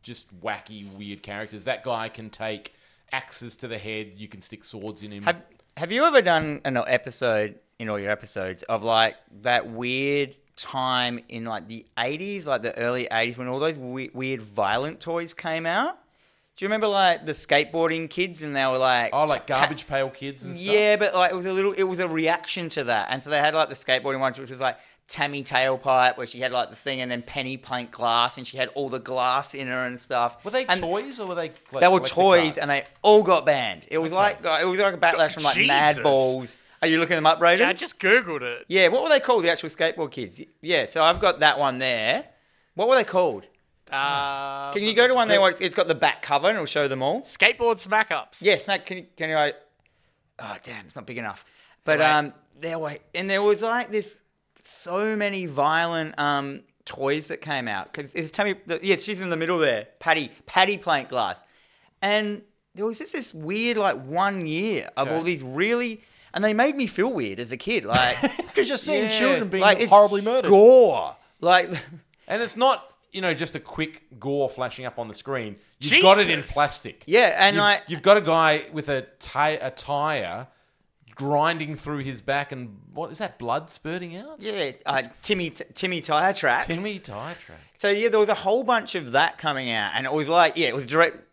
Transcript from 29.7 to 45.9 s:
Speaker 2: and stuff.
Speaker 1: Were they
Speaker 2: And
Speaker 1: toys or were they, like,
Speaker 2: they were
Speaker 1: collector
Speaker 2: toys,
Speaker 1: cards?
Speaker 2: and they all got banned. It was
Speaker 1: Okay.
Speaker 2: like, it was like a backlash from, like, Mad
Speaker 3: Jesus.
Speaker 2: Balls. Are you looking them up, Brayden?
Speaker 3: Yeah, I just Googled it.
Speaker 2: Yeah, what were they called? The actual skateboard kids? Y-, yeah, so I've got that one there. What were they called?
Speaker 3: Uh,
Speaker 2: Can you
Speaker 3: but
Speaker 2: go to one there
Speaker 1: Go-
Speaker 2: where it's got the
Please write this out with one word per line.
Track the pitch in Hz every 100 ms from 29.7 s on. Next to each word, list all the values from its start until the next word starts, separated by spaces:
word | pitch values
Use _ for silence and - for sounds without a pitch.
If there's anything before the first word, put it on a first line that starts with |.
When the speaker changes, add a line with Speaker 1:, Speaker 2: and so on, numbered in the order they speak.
| 127 127
Speaker 2:
and | 123
stuff. | - 123 120 - 202
Speaker 1:
Were |
they | 247 254
Speaker 2:
And | 185
Speaker 1:
toys | 165 190 269 247
or | 196
were | 170
they, | 165 - _
like, | 139
Speaker 2:
they | 175
were | 185
Speaker 1:
collector | 170 -
Speaker 2:
toys, | 190 175
Speaker 1:
cards? | 160 147
Speaker 2:
and | 147
they | 139 - _
all | 208 214
got | 185 175 139
banned. | 139 117 87 -
It | 156
was | 160
Speaker 1:
Okay. | 180 208 -
Speaker 2:
like, | 170 156
it | 180
was | 185
like | 202
a | 175
backlash | 170 160 156
from, | 160
like, | 151 139 226
Mad | 143 151 143
Speaker 3:
Jesus. |
Speaker 2:
Balls. | 123 135 131 131 123 - _ _
Are | 165
you | 160
looking | 165 170
them | 156
up, | 160
Brayden? | 170 180
Speaker 3:
Yeah, | 175
I |
just | 185 339 -
Googled | 190 233 190 151
it. | 123 120 -
Speaker 2:
Yeah, | 185 180
what | 233
were | 311
they | 294
called? | - 240 170
The |
actual | 160 160
skateboard | - 165 165 151
kids? | - 107 -
Y-, | - _
yeah, | 156 170 113
so | 165
I've | 160 175
got | 196 165
that | 151 127
one | 139 127
there. | 131 120 110 185 - _ _ _ _
What | - 220
were | 262
they |
called? | 214 185 175 104 - _ _ _ _
Speaker 3:
Uh, | 135 139 143 139 139 139 139 139
Speaker 2:
Can | 143
you | 208
Speaker 3:
but | 220
Speaker 2:
go | 247
to |
one | 254 226
there | 202
Speaker 1:
Go- |
Speaker 2:
where | 190 170
it's | 180 175
got |
the | 175